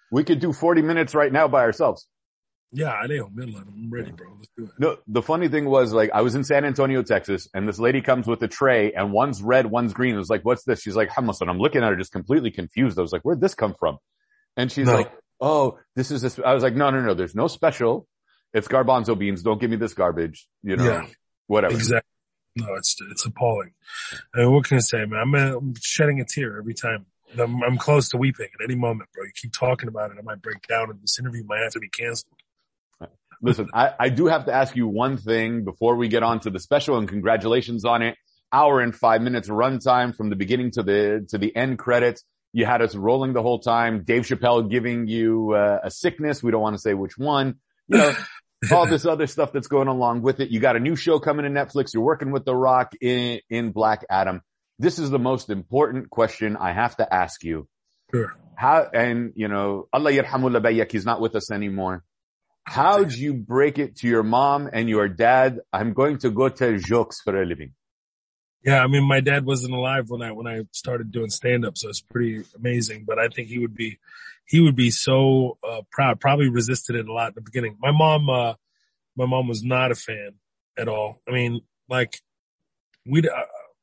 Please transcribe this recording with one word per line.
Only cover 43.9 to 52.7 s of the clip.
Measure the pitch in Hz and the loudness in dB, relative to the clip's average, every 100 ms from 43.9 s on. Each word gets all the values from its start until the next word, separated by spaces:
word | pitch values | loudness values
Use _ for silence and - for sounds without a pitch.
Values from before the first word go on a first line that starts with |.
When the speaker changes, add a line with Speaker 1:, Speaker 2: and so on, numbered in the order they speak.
| 110 | -2
Speaker 1:
Dave | 87 117 | 0 0
Chappelle | 117 135 120 120 110 | 0 0 2 2 2
giving | 120 117 120 113 | -2 -2 -4 -4
you, | 113 113 113 110 | 0 0 0 2
uh, | 107 101 101 95 | 2 4 2 -2
a | |
sickness. | - 175 165 151 139 | -4 -4 -2 -4 -2
We | 120 | 0
don't | 113 | 0
wanna | 107 104 | 0 -2
say | 110 | -2
which | 98 95 - | -2 -4 -6
one. | 143 143 135 - _ _ - | -2 0 0 -4 _ _ 2
You | 220 | 4
know, | 147 135 - - | 4 2 -8 -16
Speaker 2:
<laughs> | _ _ 110 | _ _ 2
Speaker 1:
all | 175 170 | 4 6
this | 160 170 | 2 2
other | 156 143 | 0 -2
stuff | - 143 | -2 -2
that's | 143 117 | -2 0
going | 143 135 | 0 2
along | 131 120 120 | 2 0 2
with | 117 135 | 0 0
it. | 135 | -2
You | 113 | 2
got | 127 117 | 2 2
a | |
new | 131 160 | 0 0
show | 165 156 | 2 2
coming | 151 147 143 | 2 -2 -2
to | |
Netflix. | 139 139 - 120 113 | -4 -2 -2 -2 0
You're | |
working | 123 156 135 | 0 0 -2
with | 139 - | -4 -2
The | 127 | 0
Rock | 131 | 4